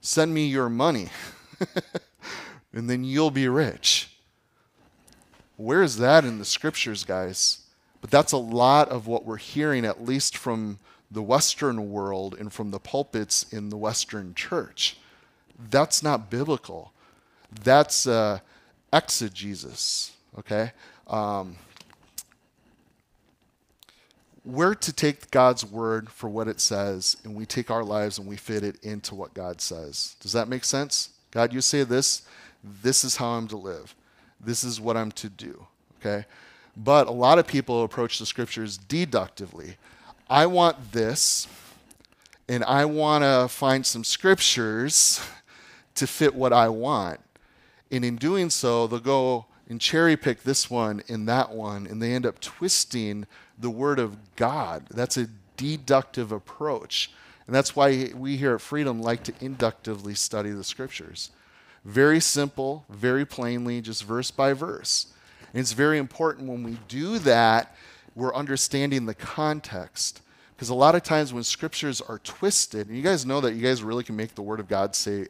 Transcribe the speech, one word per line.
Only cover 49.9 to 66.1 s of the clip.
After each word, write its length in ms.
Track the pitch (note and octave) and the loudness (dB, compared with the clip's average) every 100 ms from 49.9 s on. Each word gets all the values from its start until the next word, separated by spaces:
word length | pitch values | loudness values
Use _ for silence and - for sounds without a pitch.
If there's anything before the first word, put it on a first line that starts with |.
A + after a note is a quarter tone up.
| D#3+ E3 D3+ | 4 6 4
pick 260 | C#3 A#2 | 2 -2
this 260 | B2+ C#3 - | 0 0 0
one 340 | B2 A2 G#2 - | 0 0 -2 -6
and 220 | A2+ A2 | -6 0
that 220 | B2 - | 0 0
one, 360 | A2 G#2+ G2+ F#2+ | -4 -8 -8 -8
and 140 | G#2+ | -4
they 120 | A#2 | -2
end 120 | B2+ A#2+ | 0 -2
up 140 | - | -4
twisting 880 | - - F#3 - - B2 G#2+ G#2 G#2 - - - | -14 -6 -2 0 0 -4 -4 -6 -10 -18 -20 -10
the 120 | A#2+ | -8
word 300 | A2+ C#3+ C3+ | -2 0 2
of 360 | A2+ G#2 G#2 - | 0 -4 -14 -2
God. 520 | A#2+ D3+ F#2+ D#2+ - | -2 0 -6 -8 -10
That's 280 | A#2+ B2 B2+ | -6 -2 -2
a 120 | A2+ G#2 _ - | -4 -8 _ -8
deductive 760 | C#3 D#3 C3 C3+ C3 - A2 | -6 -6 2 2 2 -8 -6
approach. 800 | G#2+ - - D3 B2+ - - - - - - - | -8 -10 -8 -6 -6 -4 -6 -6 -10 -20 -20 0
And 80 | C3 | 2
that's 200 | C#3 D3 | 2 4
why 360 | C#3 C3 C3 B2 | 4 4 -2 -6
we 220 | C3+ C#3 | -6 -2
here 180 | C3+ A2+ | 0 0
at 60 | |
Freedom 400 | - D3 C#3 A2+ | -2 -4 -2 -2
like 220 | A2+ A#2+ - | -2 -4 -6
to 80 | - | -10
inductively 760 | C3 C3 A2+ - - G#2 G2+ G2+ | -10 -2 -2 -2 -10 -10 -8 -6
study 360 | - A2 G#2 | -4 -4 -6
the 120 | G2+ | -8
scriptures. 640 | F2+ - C3 - D#2+ D#2+ - _ _ _ _ - | -10 -10 -12 -12 -14 -14 -16 _ _ _ _ -20
Very 360 | G#2 A2 C#3+ D#3+ | -2 4 6 6
simple, 640 | - D3 C#3+ C#3 C3+ D3+ - | 2 0 -2 -4 -6 -8 -12
very 360 | G2+ B2 C3 C#3+ | -4 0 0 -2
plainly, 560 | - A#2+ A#2+ A#2+ A#2+ | -6 -6 -4 -4 -6
just 220 | A2+ G#2+ | -6 -10
verse 280 | G#2 A#2 B2+ | -6 -4 -4
by 220 | - C#3 | 0 2
verse. 540 | C3+ D3+ - - - - _ - - - | 2 -4 -8 -2 -2 -2 _ -20 -20 -10
And 80 | A#2 | -6
it's 120 | B2 | -4
very 260 | A2 D3+ D3+ | 2 4 4
important 500 | C3+ | -2